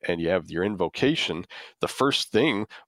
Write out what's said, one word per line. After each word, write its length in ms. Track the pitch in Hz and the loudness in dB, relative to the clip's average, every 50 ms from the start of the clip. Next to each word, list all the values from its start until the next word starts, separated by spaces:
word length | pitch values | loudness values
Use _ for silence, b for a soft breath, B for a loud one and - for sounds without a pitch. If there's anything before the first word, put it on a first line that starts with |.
| - - | -4 -4
and 140 | 87 82 82 | -2 0 0
you 80 | 82 | 0
have 180 | 95 92 76 76 | 0 0 0 -2
your 160 | 82 85 92 | -2 -2 0
invocation, 800 | 104 104 90 87 82 - - 131 139 160 - - - 82 80 - - B B B B B B 82 | 0 0 0 -2 -2 0 0 2 2 2 2 0 -2 -2 -4 -8 -10 B B B B B B -4
the 40 | |
first 460 | - - - 131 139 135 - - - - | -4 0 2 2 2 2 0 0 2 2
thing 340 | 214 - 156 107 101 107 - B B B | 2 4 4 2 0 -4 -6 B B B